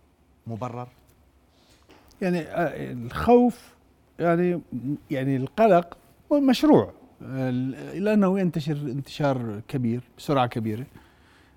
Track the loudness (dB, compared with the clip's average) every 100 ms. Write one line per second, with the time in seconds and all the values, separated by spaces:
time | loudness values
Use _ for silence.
0 | _ _ _ _ -14 -10 -10 -10 -14 _
1 | _ _ _ _ _ _ _ _ _ -20
2 | _ _ -4 -2 -4 -4 -4 -4 -8 -10
3 | -10 -4 4 6 4 0 -10 _ _ _
4 | _ -4 0 2 2 -2 -6 -8 -6 -8
5 | -6 -4 -2 -2 -2 2 4 6 2 -6
6 | _ _ -2 2 2 4 6 6 4 -4
7 | -20 -20 -10 -6 -2 -2 -4 -6 -10 -4
8 | 0 2 4 2 0 -2 -4 -4 -4 -8
9 | -8 -2 0 0 -4 -8 -6 -4 -2 -2
10 | -6 -12 -2 0 0 -2 -4 -6 -8 -18
11 | -20 _ _ _ _